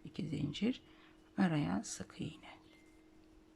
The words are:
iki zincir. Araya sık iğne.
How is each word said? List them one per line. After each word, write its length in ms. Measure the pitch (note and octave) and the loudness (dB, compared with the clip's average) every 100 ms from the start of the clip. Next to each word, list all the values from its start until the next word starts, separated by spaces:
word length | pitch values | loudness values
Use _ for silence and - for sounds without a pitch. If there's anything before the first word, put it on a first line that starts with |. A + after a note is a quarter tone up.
iki 220 | - - D3+ | -8 -6 -2
zincir. 560 | D3+ D#3 C#3+ G#3 C4 - - - - - - | 0 -2 0 0 0 -8 -20 -20 -20 -12 2
Araya 460 | F#3 D#3 D#3+ G3 | 4 6 2 0
sık 360 | - - - - | -2 -8 -10 -6
iğne. 360 | - - - - - - - - - - - - - | -6 -6 -16 -20 -20 -20 -20 -20 -20 -20 -20 -20 -20